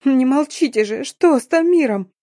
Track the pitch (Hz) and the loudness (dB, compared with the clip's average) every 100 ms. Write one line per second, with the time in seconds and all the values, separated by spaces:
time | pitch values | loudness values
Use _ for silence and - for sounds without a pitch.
0 | - 269 254 277 294 - 294 233 214 220 | 0 0 2 0 -2 -2 -4 -2 -4 -4
1 | 277 - 349 294 - 330 330 349 285 202 | -10 -2 2 2 0 0 2 2 2 -2
2 | 190 _ | -6 _